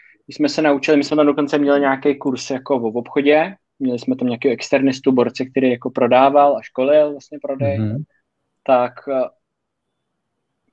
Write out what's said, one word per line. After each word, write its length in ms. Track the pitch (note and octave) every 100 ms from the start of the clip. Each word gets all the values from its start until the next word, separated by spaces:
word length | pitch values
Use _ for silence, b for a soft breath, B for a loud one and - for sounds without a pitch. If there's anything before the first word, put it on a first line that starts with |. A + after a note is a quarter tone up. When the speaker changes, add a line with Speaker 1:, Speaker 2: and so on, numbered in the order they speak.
| b b -
Speaker 1:
když 100 | -
jsme 140 | D3
se 120 | D#3+
naučili, 360 | D3+ C#3 C3+ D3
my 60 |
jsme 140 | C#3+ D3+
tam 80 | D3
dokonce 320 | C#3+ C#3 D3
měli 220 | C#3+ C#3+
nějaký 360 | C#3 C3+ C#3+ C#3
kurz 340 | C#3 B2 -
jako 260 | C3 C3 C3
o 120 | A2+
obchodě, 640 | A#2 A#2+ C#3+ C#3 D3+ F3+ G3 _ -
měli 200 | C3 A#2+
jsme 160 | - B2+
tam 120 | B2+
nějakého 260 | A#2 C#3
externistu, 580 | A2+ - C#3 C3+ C3 C3+
borce, 340 | B2+ B2 - C3
který 260 | C3+ B2+
jako 180 | B2 B2+
prodával 680 | C3 A#2+ B2 C#3 C#3+ C#3+ A2
a 40 |
školil 500 | - - C3+ D3+ D3+
vlastně 280 | C#3 - D3
prodej, 380 | C#3 C3+ C#3+ A2
Speaker 2:
Mhm. 240 | G#2+ B2 D3+ _ _ _ _ _
Speaker 1:
tak, 300 | - B2+ B2 - C#3
eh, 180 | C3 B2 _ _ _ _ _ _ _ _ _ _ _ _ _ _